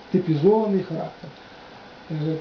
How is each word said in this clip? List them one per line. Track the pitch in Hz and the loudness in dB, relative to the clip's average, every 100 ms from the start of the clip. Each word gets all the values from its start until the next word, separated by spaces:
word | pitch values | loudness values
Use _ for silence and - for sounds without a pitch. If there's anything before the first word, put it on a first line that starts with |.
| - | -2
типізований | 185 165 147 185 220 208 190 | 0 2 2 4 4 2 -2
характер. | - 156 - - 156 - - - - - - - - | -2 -8 -8 -12 -20 -20 -20 -20 -20 -20 -20 -18 -10
Е, | 156 156 160 | -4 -4 0